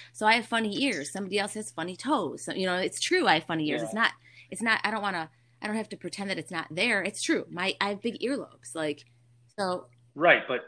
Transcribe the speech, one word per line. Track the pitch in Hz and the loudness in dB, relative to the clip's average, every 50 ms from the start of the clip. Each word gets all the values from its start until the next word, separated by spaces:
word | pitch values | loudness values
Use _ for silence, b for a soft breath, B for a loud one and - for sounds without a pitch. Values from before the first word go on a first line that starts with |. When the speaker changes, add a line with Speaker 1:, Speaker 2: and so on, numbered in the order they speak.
| B B B | B B B
Speaker 1:
so | - 214 | 2 4
I | 214 226 | 6 6
have | 240 220 | 6 4
funny | - 233 226 220 208 202 - 262 | 2 0 0 0 0 0 0 0
ears. | 285 214 156 143 - | 0 0 -2 -4 -6
Somebody | - 185 202 185 185 202 | -6 -8 -6 -2 -2 -2
else | 196 208 - | -2 -2 -4
has | 214 214 - | -8 -10 -10
funny | - - 165 175 185 - | -8 -8 -6 -6 -8 -6
toes. | - 247 302 262 185 135 - - - | -2 0 0 0 0 -2 -4 -6 -8
So, | - - | -6 -4
you | - 185 | -2 0
know, | 185 180 | 0 0
it's | 180 190 - - - | 0 0 -2 -2 -4
true. | - - 339 370 320 208 | -2 0 2 4 6 6
I | 165 | 6
have | 156 160 | 4 4
funny | - 170 160 156 151 | 0 -2 -2 0 0
ears. | 147 151 | -2 -2
Speaker 2:
Yeah. | 165 160 | -2 -2
Speaker 1:
It's | 180 | 0
not, | 220 226 - - - b b b b b b | 2 2 2 0 -2 b b b b b b
it's | b - | b -2
not, | 220 233 220 - - | 0 2 2 2 2
I | 202 | 0
don't | 220 214 | -2 -2
wanna, | 202 202 185 170 160 160 _ _ _ _ _ - | -2 -2 -2 -2 -4 -8 _ _ _ _ _ -8
I | - 208 | -6 -4
don't | 214 | -2
have | 226 214 - | -2 -4 -4
to | - 170 | -8 -10
pretend | - 180 - - 202 196 | -10 -10 -8 -6 -4 -4
that | 190 165 | -4 -4
it's | 143 - | -6 -6
not | - 165 - - | -6 -6 -6 -4
there. | 156 170 202 247 226 196 180 | -2 0 2 2 2 2 0
It's | 196 214 - | -2 -4 -4
true. | - - 330 214 - - | 0 0 0 0 0 -4
My, | 160 170 180 190 - - | -6 -4 -2 -2 0 0
I | 196 202 | 0 -2
have | 208 196 | -2 -2
big | - 240 202 - | -4 -6 -4 -4
earlobes. | - 233 285 247 160 - - - - - - | -4 -4 -2 -4 -6 -8 -14 -20 -18 -12 -6
Like, | 165 156 151 147 - - _ _ _ _ _ _ _ _ _ _ - | -4 -2 -4 -4 -6 -10 _ _ _ _ _ _ _ _ _ _ -4
so. | 202 185 180 - - - _ _ _ _ - | -2 -2 -2 -4 -6 -12 _ _ _ _ -2
Speaker 2:
Right, | 143 160 175 147 - - - | 4 8 8 8 8 6 0
but, | 127 120 - | -4 -4 -4